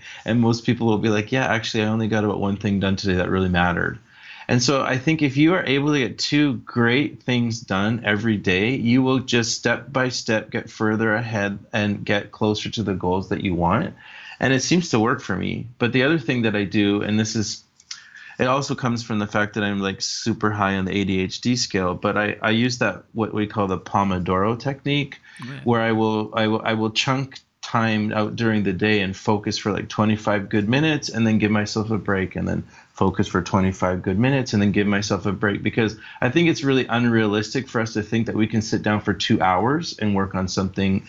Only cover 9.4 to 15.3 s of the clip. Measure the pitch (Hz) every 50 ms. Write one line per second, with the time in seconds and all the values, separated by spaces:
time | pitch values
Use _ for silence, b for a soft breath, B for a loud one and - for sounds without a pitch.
9.4 | 113 113 - - - 117 120 117 - - - 131 127 127 120 - - - 110 107
10.4 | - - - 113 101 - - - 110 107 110 107 113 113 104 113 120 113 113 107
11.4 | 101 101 101 95 - - - 113 104 104 101 104 113 - 107 104 - - - -
12.4 | 113 107 107 104 - 110 - - 104 95 95 90 - 90 90 95 95 - 101 -
13.4 | - 98 87 85 85 85 95 123 190 190 - B B B B B B B B B
14.4 | - 123 135 127 127 - 160 185 175 - - 113 107 117 131 120 - -